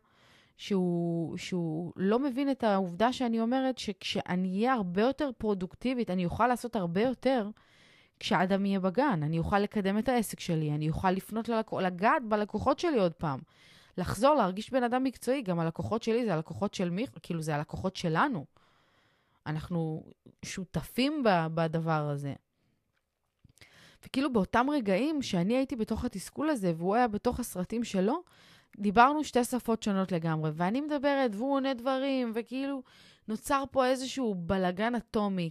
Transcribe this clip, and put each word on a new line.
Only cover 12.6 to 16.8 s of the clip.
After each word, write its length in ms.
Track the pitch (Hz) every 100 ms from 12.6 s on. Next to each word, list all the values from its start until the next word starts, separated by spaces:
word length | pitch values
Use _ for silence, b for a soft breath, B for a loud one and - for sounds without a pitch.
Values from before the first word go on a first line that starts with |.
| 233 285
שלי 200 | 349 269
עוד 140 | 180
פעם. 260 | - 160 131 - B B B B -
לחזור, 380 | 175 - 262 302
להרגיש 360 | 190 185 -
בן 120 | 262
אדם 200 | 240 254
מקצועי, 380 | 262 - - 277
גם 180 | 196 170
הלקוחות 440 | 165 165 185 226
שלי 220 | - 226 233
זה 80 |
הלקוחות 400 | 160 165 - 202
של 160 | -